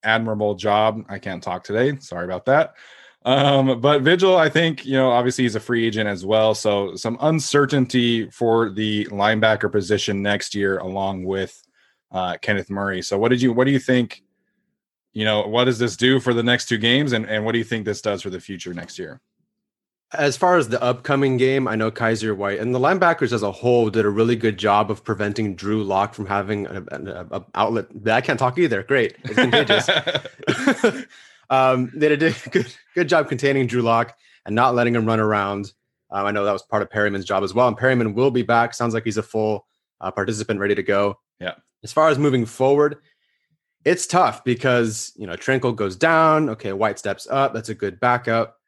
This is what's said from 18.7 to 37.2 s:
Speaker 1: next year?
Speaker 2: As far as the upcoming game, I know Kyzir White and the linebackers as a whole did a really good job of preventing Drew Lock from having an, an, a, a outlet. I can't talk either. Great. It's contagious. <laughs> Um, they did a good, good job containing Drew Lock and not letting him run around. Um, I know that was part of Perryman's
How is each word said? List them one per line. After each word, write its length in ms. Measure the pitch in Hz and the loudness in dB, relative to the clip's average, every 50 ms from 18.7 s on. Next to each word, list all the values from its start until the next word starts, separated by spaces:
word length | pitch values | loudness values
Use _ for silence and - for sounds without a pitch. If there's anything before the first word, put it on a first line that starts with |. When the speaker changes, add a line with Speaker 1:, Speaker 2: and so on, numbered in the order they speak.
| 90 | -12
Speaker 1:
next 240 | 85 85 82 - - | -12 -12 -14 -14 -14
year? 240 | 90 78 - 127 _ _ _ _ _ _ _ _ _ _ _ _ _ _ _ _ _ _ - | -14 -14 -14 -18 _ _ _ _ _ _ _ _ _ _ _ _ _ _ _ _ _ _ -4
Speaker 2:
As 240 | 147 147 143 127 | 0 0 0 0
far 220 | - - 180 180 175 | 2 2 4 4 4
as 100 | 143 107 | 2 0
the 140 | 113 127 127 | -2 0 0
upcoming 560 | 123 123 123 - - 143 135 139 135 131 123 | 0 -2 -2 -2 0 0 2 2 2 2 2
game, 280 | 127 131 135 139 131 | 2 2 2 0 0
I 100 | 120 107 | 0 -2
know 140 | 110 110 110 | -2 -2 -2
Kyzir 460 | 110 - 117 113 113 107 107 110 107 | -2 -2 0 0 0 0 -2 -4 -4
White 240 | 95 101 98 101 - | -2 -4 -4 -4 -4
and 140 | 110 123 123 | -4 -2 -2
the 40 | 127 | 0
linebackers 540 | 127 147 185 190 185 170 165 - - 113 120 | 2 2 2 2 2 2 2 2 0 -2 -2
as 100 | 113 104 | -2 -2
a 80 | 101 | -4
whole 380 | 95 - - 123 123 120 117 107 | -4 -2 0 2 4 4 4 2
did 160 | 101 113 104 | 2 2 0
a 60 | 104 | 2
really 260 | 101 107 113 117 120 | 2 2 2 2 2
good 220 | 113 110 113 101 90 | 0 0 -2 -2 0
job 320 | 104 104 101 104 107 101 | 0 2 2 2 2 0
of 120 | 110 - - | -4 -6 -6
preventing 540 | - 110 95 107 104 101 113 110 104 95 | -6 -4 -2 -2 -4 -2 -2 -4 -4 -4
Drew 260 | 85 95 101 107 110 104 | -6 -4 -4 -2 -2 -2
Lock 300 | 98 95 95 101 104 - | 0 0 0 0 -2 -4
from 140 | - 104 | -8 -6
having 400 | 95 101 101 98 95 107 101 101 | -4 -2 -2 -2 -2 -4 -6 -6
an, 200 | - - 98 87 - 69 | -8 -10 -12 -12 -12 -12
an, 160 | 69 67 98 | -12 -10 -10
a, 180 | - 87 90 80 | -12 -12 -12 -10
a 140 | - 85 85 - - | -10 -12 -12 -6 -2
outlet. 320 | 92 104 107 117 113 - - - 123 101 | 0 0 0 0 -4 -6 -8 -12 -8 -4
I 140 | 110 113 120 | 0 0 0
can't 180 | 131 - 147 113 | 0 -2 -2 -2
talk 200 | 131 127 127 156 | -2 -2 0 0
either. 240 | 180 156 117 98 95 | 0 0 0 -4 -2
Great. 340 | - 139 135 117 - - - - | -2 0 0 0 -2 -4 -8 -12
It's 100 | - - | -4 0
contagious. 540 | 240 254 254 240 233 - - 202 196 151 - 190 156 - - - 147 - - - - - - - - 262 277 247 - - 226 - - - - | 0 2 2 2 2 2 2 0 0 0 0 -2 -2 -2 -4 -6 -6 -8 -10 -14 -8 -4 -4 -4 0 0 0 0 2 0 0 0 -2 -8 -16
<laughs> 60 | - - - - - _ _ - | -18 -20 -20 -20 -20 _ _ 0
Um, 400 | 131 131 131 131 127 127 127 127 - | 2 2 4 4 2 2 0 -4 -2
they 140 | 151 151 151 | 0 2 2
did 140 | 147 143 160 | 2 2 2
a 280 | 160 117 - - 123 | 0 0 -2 -8 -2
good, 240 | - 185 - - - - _ _ _ | -2 -2 -2 -2 -6 -16 _ _ _
good 140 | 175 175 143 | -2 0 2
job 200 | 175 160 147 - | 2 2 2 0
containing 380 | 143 123 139 139 139 139 131 | -2 -2 0 2 2 2 0
Drew 160 | 117 113 123 117 | 0 0 0 2
Lock 340 | 117 117 113 120 120 - _ _ _ _ _ _ | 2 2 2 2 0 -6 _ _ _ _ _ _
and 80 | - 104 | -4 0
not 200 | 113 123 131 123 | 2 2 4 4
letting 200 | 120 120 120 120 | 2 2 2 2
him 120 | 120 110 | 0 0
run 140 | 110 113 110 | 2 0 2
around. 520 | 110 107 107 104 98 98 101 98 101 98 - _ _ _ _ _ _ _ | 2 2 2 0 0 -2 -2 -6 -8 -10 -14 _ _ _ _ _ _ _
Um, 160 | - 98 98 | -6 -4 -4
I 40 | 101 | -2
know 140 | 104 107 101 | -2 -2 0
that 80 | 101 101 | 0 -2
was 100 | 98 - | -2 -4
part 200 | _ - 107 101 | _ -4 -4 -4
of 80 | - | -2
Perryman's 340 | - 107 104 104 98 98 | -2 0 0 0 -2 -4